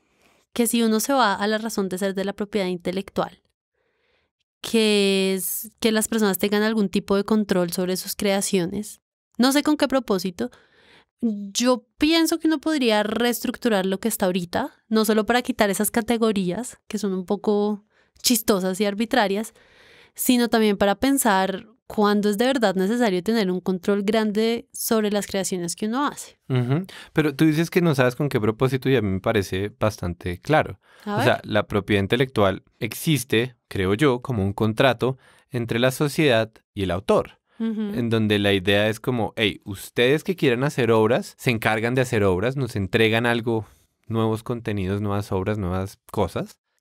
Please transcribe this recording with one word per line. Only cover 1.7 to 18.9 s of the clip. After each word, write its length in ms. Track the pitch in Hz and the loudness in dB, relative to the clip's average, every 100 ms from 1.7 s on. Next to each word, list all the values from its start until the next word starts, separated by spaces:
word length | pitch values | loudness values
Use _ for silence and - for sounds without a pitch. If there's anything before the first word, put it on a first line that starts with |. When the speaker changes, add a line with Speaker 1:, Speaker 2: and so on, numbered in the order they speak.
| - 190 | -4 -4
Speaker 1:
de 80 | 180 | -4
ser 160 | 196 | -4
de 120 | 190 196 | -2 -4
la 80 | |
propiedad 340 | - 208 214 185 | -6 -4 -2 -2
intelectual, 720 | 180 180 180 196 - - - _ _ _ _ _ _ _ _ _ _ _ _ | -4 -4 -6 -6 -4 -6 -8 _ _ _ _ _ _ _ _ _ _ _ _
que 720 | - 226 214 208 196 190 190 190 | -2 2 4 4 2 2 0 -2
es 360 | - - 226 - | -4 -8 -10 -4
que 120 | 226 | 0
las 160 | 220 214 | 0 0
personas 300 | 226 208 185 | 2 2 2
tengan 260 | 208 208 | 0 0
algún 260 | 214 226 196 | 0 0 0
tipo 260 | 208 202 196 | -2 0 0
de 80 | |
control 480 | 202 220 202 185 175 | 2 0 2 0 0
sobre 260 | 190 180 185 | -2 -4 -4
sus 180 | - - | -6 -4
creaciones, 840 | 202 196 196 190 170 202 214 - _ _ _ - | -2 0 0 -2 -2 -4 -10 -14 _ _ _ 0
no 140 | 254 | 2
sé 120 | 285 | 4
con 140 | 294 302 | 2 2
qué 100 | 277 | 2
propósito, 600 | 262 233 190 185 175 247 - _ _ _ - _ _ | 0 0 -2 -2 -6 -8 -10 _ _ _ -20 _ _
yo 640 | 233 208 196 196 247 254 - - | -4 -4 -6 -2 0 0 -4 -2
pienso 420 | 302 330 330 330 | 2 4 2 2
que 80 | 320 | 0
uno 120 | 311 | 0
podría 440 | 320 311 240 208 | 0 0 2 2
reestructurar 800 | 208 220 240 233 240 - 240 202 185 | 0 0 0 0 -4 -4 0 0 0
lo 140 | 190 | -2
que 80 | 226 | -2
está 180 | - 190 | 0 0
ahorita, 460 | 185 175 - 277 - - | 0 -2 -4 -4 -8 -2
no 180 | 220 214 | 0 2
solo 200 | 220 208 | 2 2
para 160 | 240 | 0
quitar 280 | 247 - 208 | 0 0 0
esas 220 | 190 208 | 0 -2
categorías 840 | 240 226 233 226 202 180 170 170 - - | -2 -2 0 0 0 -2 -4 -10 -14 -10
que 100 | 208 | -6
son 160 | 202 | -4
un 120 | 185 175 | -4 -4
poco 600 | 202 214 208 208 202 - _ _ _ | -4 0 0 0 -2 -8 _ _ _
chistosas 580 | - 233 - 196 185 185 | 0 2 2 0 0 -2
y 40 | |
arbitrarias, 680 | 202 | -2